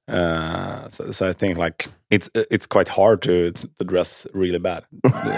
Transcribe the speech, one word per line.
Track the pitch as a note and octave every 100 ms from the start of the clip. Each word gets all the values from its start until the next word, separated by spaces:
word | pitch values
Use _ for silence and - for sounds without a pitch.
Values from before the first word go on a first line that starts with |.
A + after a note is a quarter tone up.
| -
uh, | F2+ E2+ E2 D#2+ F2 F#2+ G2+ -
so, | - -
so | - F#2
I |
think, | F2+ G2+ E2+
like, | E2+ - - - _
it's, | G#2 - A2+
it's | A2 A2 -
quite | G2+ F2+
hard | - G2+ G#2
to, | - F2 F2
to | E2+ - -
dress | F#2 F2+ F2 - -
really | G2 F#2 F2
bad. | F2+ E2+ -
<laughs> | - C3 - -